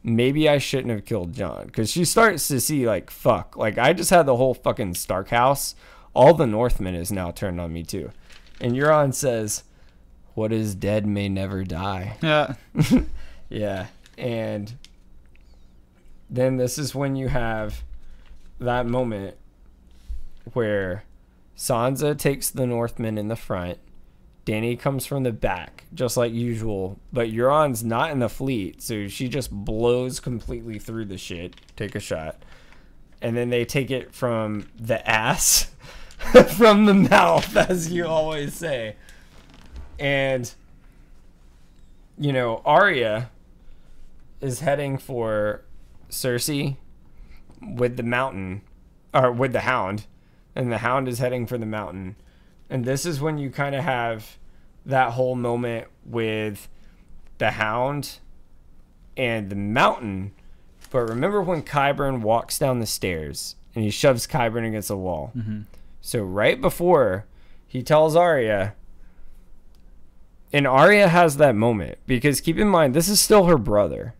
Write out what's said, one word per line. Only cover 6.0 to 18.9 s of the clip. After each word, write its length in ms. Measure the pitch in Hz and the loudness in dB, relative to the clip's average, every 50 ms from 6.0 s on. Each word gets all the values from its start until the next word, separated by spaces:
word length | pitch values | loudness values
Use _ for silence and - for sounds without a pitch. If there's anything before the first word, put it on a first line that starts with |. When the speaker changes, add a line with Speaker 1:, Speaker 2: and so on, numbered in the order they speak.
| - - - | -20 -6 4
Speaker 1:
All 200 | - 127 147 170 | 8 8 8 10
the 120 | 156 151 | 8 4
Northmen 480 | 117 104 107 123 120 - - 101 92 90 | 2 2 2 2 2 2 0 0 -4 -4
is 160 | 85 87 92 | -4 -4 -4
now 220 | 101 95 90 87 | -4 -4 -4 -6
turned 280 | 85 - 104 98 87 87 | -6 -6 -6 -4 -4 -4
on 120 | 87 82 | -6 -6
me, 100 | 80 82 | -8 -8
too." 300 | 82 - - 95 71 - - - - - - - - - - - | -8 -8 -8 -8 -8 -10 -14 -18 -20 -20 -20 -20 -20 -20 -14 -6
And 160 | - 123 120 | -4 -2 0
Euron 360 | 131 143 151 156 151 147 139 | 2 4 4 6 6 4 2
says, 520 | 127 - - 131 120 113 107 104 - - - _ _ - - - _ - - - - - - - - | 0 -2 -2 0 0 0 -2 -4 -6 -8 -10 _ _ -20 -20 -20 _ -20 -20 -20 -20 -20 -20 -12 -6
"What 180 | - 110 107 | -4 -2 0
is 220 | 110 110 110 107 98 | 0 0 0 -2 -4
dead 300 | 92 98 98 104 110 101 | -4 -2 0 0 0 0
may 220 | 104 101 101 101 101 | 0 -2 -2 -2 -2
never 360 | 98 95 95 95 95 95 95 | -2 -4 -4 -4 -4 -6 -6
die." 520 | 92 85 80 95 101 95 92 92 107 110 - | -6 -6 -6 -4 -4 -6 -6 -8 -10 -8 -4
Speaker 2:
Yeah. 320 | - 160 151 151 143 - 135 - - - - | 0 2 2 2 2 0 -4 -12 -14 -8 0
Speaker 1:
<laughs> 300 | 156 160 - 240 254 - - - - - - - - - - | 0 2 4 4 2 2 0 -6 -8 -10 -12 -14 -16 -14 -10
Yeah. 360 | 107 107 104 101 98 95 92 - - - - - - | -6 -4 -4 -4 -4 -6 -8 -10 -14 -20 -20 -20 -16
And 560 | - - 123 117 113 110 107 107 104 104 110 120 135 - - - - - - - - - - - - - - - - - - - - - _ _ _ _ - - - - - | -10 -8 -6 -4 -4 -4 -6 -6 -6 -8 -10 -12 -16 -20 -20 -20 -20 -20 -20 -20 -20 -20 -20 -20 -20 -20 -20 -20 -20 -20 -20 -20 -20 -20 _ _ _ _ -20 -20 -20 -18 -8
then 260 | - 123 127 131 131 | -2 0 0 2 2
this 220 | 127 123 123 - 156 | 0 -2 -2 -2 -4
is 160 | 147 127 - | -6 -6 -4
when 200 | 135 139 139 135 | -4 -4 -2 -2
you 140 | 135 135 127 | -2 -2 0
have 540 | 135 127 117 113 110 110 107 107 104 - - - - - - - - - - - - - - - - - | 0 0 0 0 -2 -4 -4 -6 -8 -10 -10 -12 -14 -14 -14 -16 -16 -18 -20 -20 -20 -20 -20 -18 -14 -6
that 280 | 123 120 120 123 123 | -4 -2 0 0 0
moment 500 | 120 | 0